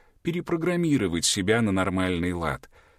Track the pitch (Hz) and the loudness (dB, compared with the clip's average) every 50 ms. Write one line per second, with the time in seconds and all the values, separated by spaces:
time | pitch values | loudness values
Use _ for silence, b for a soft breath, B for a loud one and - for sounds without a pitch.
0 | b b b b - 170 170 175 - - 175 165 165 175 175 175 170 156 143 117 | b b b b -6 -4 -4 -4 -4 -4 -4 -2 0 -2 0 0 2 2 2 2
1 | 101 85 85 82 - - - 104 95 104 110 117 113 101 95 95 92 95 92 92 | 2 0 0 0 0 0 0 0 2 2 2 2 2 2 2 2 0 0 0 0
2 | 92 92 90 85 85 90 87 85 82 76 - - - b b b b b b | 0 0 0 0 -2 -2 -2 -2 -2 -4 -4 -6 -10 b b b b b b